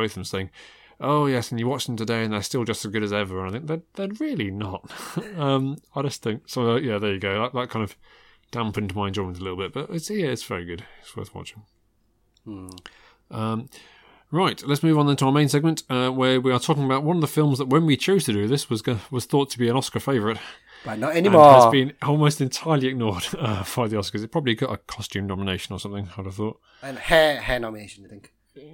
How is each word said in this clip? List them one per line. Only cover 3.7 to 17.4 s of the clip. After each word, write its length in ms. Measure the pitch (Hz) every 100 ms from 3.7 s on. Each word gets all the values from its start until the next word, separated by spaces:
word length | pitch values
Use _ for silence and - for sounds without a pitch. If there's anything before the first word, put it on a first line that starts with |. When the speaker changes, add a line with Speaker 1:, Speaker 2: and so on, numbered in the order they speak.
| 160 - - 196
Speaker 1:
they're 80 | 214
really 320 | 302 208 101
not. 400 | 98 104 95 - - - -
<laughs> 200 | 214 180
Um, 400 | 139 135 135 147 - 139
I 60 |
just 180 | 139 -
think 220 | 117 110 -
so. 260 | 131 117
Uh, 20 | 117
yeah, 200 | 120 104
there 120 | 104
you 60 | 98
go. 220 | 98 101
That, 120 | 123
that 160 | 131 123
kind 120 | 117
of 140 | 104 - - - _ _ _
dampened 440 | 117 110 104 104 101
my 120 | 98
enjoyment 320 | 98 92 87
a 40 |
little 140 | 95 90
bit, 160 | 92
but 160 | 135 151
it's, 200 | 165 -
yeah, 160 | 214 151
it's 160 | 120
very 200 | - 95 87
good. 180 | 85 - -
It's 140 | - 110
worth 160 | 98
watching. 300 | 98 90 107 104 _ _ _ _ _ _ _ 113
Speaker 2:
Hmm. 240 | 98 92 92 - - _ _ _
Speaker 1:
Um, 380 | 117 110 110 135 - - - _ _ _
right, 300 | 156 180 - 139
let's 180 | 143
move 140 | 165 151
on 80 | 147
then 80 | 139
to 80 | 135
our 60 |
main 180 | 143 143
segment, 340 | 143 160 156 -
uh, 200 | 127 127
where 300 | 131 131 131
we 120 | 131
are 60 | 123
talking 260 | - 147 135
about 180 | 135
one 140 | 151 175
of 40 |
the 60 | 135
films 300 | 156